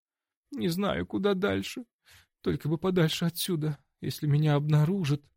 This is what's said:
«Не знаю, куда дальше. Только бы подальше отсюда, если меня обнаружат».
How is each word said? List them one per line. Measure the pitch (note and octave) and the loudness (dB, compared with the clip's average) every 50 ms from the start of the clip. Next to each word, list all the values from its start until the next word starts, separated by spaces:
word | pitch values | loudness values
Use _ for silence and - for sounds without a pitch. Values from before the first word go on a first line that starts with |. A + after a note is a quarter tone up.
| _ _ _ _ _ _ _ _ _ _ | _ _ _ _ _ _ _ _ _ _
«Не | D4 C4 G#3+ | -8 -4 -2
знаю, | F3+ E3 F#3 G3+ F#3+ - - F3+ | -2 0 0 0 0 -2 -2 -4
куда | - - G#3 F#3+ G3+ G3+ | -4 -4 -2 0 0 0
дальше. | F#3 G3 G3+ G3 G3 G3 - - C4+ B3 - _ _ _ _ - - _ _ _ _ | 0 0 0 0 -2 -4 -6 -10 -12 -14 -14 _ _ _ _ -20 -20 _ _ _ _
Только | - - D#3+ D3 - D3 | -4 -2 -2 -2 -2 -4
бы | D#3+ | -4
подальше | D#3+ - F#3 F#3 F#3 D#3+ D#3+ - - F3 | -2 -2 0 2 4 2 2 2 0 -2
отсюда, | E3+ - - - - F#3 D#3 D3 D#3 D3 - _ _ _ _ | -2 -2 -2 -4 -2 -2 -2 -2 -4 -4 -6 _ _ _ _
если | - - - - - | -8 -8 -6 -4 0
меня | D3 C#3+ D3 D#3 D3+ D3 | 2 2 4 4 4 2
обнаружат». | D3 D3 D3+ D#3 D3+ D3+ D#3 G3 G3+ F3 C3+ D3 D3 - _ _ | 2 2 4 4 4 4 4 2 0 0 0 -2 -2 -4 _ _